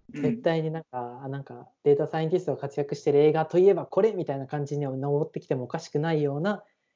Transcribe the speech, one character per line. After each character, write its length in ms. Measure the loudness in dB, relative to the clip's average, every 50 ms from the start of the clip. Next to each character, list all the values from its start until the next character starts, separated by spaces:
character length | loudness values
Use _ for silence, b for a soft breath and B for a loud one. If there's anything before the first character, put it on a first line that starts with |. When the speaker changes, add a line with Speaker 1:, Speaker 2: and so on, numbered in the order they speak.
| _ -14 -8
Speaker 1:
う 60 | -2
ん。 20 |
Speaker 2:
絶 220 | 0 0 0 0 0
対 180 | 0 0 0
に 80 | -2 -2
な 120 | -6 -8
ん 20 | -10
か、 380 | _ -10 -10 -10 -10 -12 -12 -10
あ、 40 |
な 120 | -8 -8 -8
ん 40 | -10
か 240 | -12 -16 -18 -20 _ _ _ 4
デ 120 | 4 4
ー 20 |
タ 80 | 4 2
サ 160 | -2 -2 -2
イ 40 | -2
エ 20 |
ン 20 | 0
テ 80 | 0
ィ 20 | 0
ス 60 | 0
ト 100 | -2 -6
が 60 | -4
活 180 | -6 -8 -4 -4
躍 140 | -4 -4 -4
し 80 | -4
て 100 | 0 4
る 80 | 6 6
映 140 | 6 6 6
画 140 | 4 0
と 100 | 2 4
い 100 | 6 6
え 60 | 6 6
ば 140 | 4 0
こ 140 | -2 0 2 2
れ 80 | 2
み 140 | 2 0 -4
た 100 | -4 -4
い 40 | -6
な 60 | -6
感 200 | -6 -6 -6 -4
じ 120 | -4 -4
に 80 | -4 -4
は 100 | -4 -4
登 320 | -4 -2 0 0 0 0
っ 40 | -2
て 80 | -6 -10
き 80 | -4
て 80 | -4 -4
も 80 | -4 -4
お 40 |
か 120 | -6 -8 -8
し 100 | -8 -4
く 80 | -4
な 160 | -2 0 0 0
い 80 | 0
よ 160 | 0 0 -2
う 40 | -2
な 220 | -2 -2 -2 -4 b b b b b b b